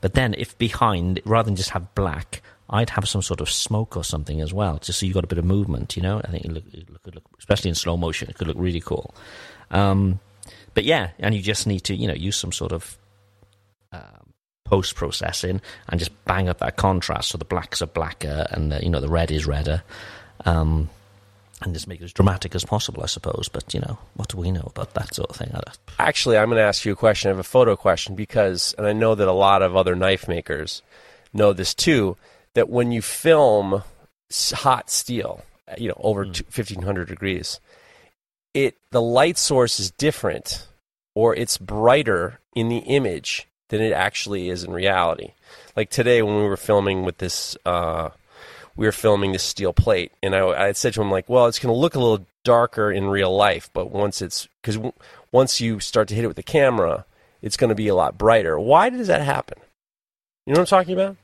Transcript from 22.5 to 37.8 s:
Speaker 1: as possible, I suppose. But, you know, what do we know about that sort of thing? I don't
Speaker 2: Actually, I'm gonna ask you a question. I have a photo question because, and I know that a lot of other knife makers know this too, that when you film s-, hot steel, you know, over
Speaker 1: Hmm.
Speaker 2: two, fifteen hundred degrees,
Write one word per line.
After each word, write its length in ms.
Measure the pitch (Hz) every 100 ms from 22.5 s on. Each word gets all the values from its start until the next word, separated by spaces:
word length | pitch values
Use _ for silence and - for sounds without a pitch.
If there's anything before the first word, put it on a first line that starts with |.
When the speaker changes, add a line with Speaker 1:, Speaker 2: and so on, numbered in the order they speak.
Speaker 1:
as 100 | 92
possible, 380 | - 104 - -
I 40 | -
suppose. 420 | - - - -
But, 200 | - -
you 60 | -
know, 180 | - - -
what 140 | - 110
do 80 | 95
we 120 | 87
know 140 | 90 -
about 280 | - -
that 200 | - -
sort 160 | - -
of 60 | -
thing? 140 | -
I 100 | -
don't 180 | - - - -
Speaker 2:
Actually, 400 | - - - 110
I'm 100 | 107
gonna 140 | 117
ask 220 | 107 98
you 80 | 107
a 40 | 98
question. 320 | 113 104 98
I 40 |
have 60 | 95
a 60 |
photo 320 | 92 127 120 101
question 380 | 101 85 -
because, 600 | 95 107 120 101 90 - -
and 80 | 107
I 60 |
know 220 | 107 113
that 140 | 107 98
a 40 |
lot 300 | 92 98 98
of 140 | 92 92
other 180 | 92
knife 320 | 90 95 95 -
makers 560 | 85 - 73 80 - _ - - - _
know 200 | 104 104
this 200 | 95 92
too, 420 | - - 147 101 87 _ _ _
that 140 | - 113
when 240 | 123 120
you 80 | 117
film 840 | - - 156 160 139 107 98 98 - - _ _ _
s-, 200 | - -
hot 400 | - 139 123 -
steel, 520 | - - 120 - - - _ - -
you 100 | 113
know, 80 | -
over 240 | - 104
Speaker 1:
Hmm. 80 | 95
Speaker 2:
two, 120 | 87 -
fifteen 320 | - 110 92
hundred 260 | 90 95 85
degrees, 520 | 92 98 92 - - _ _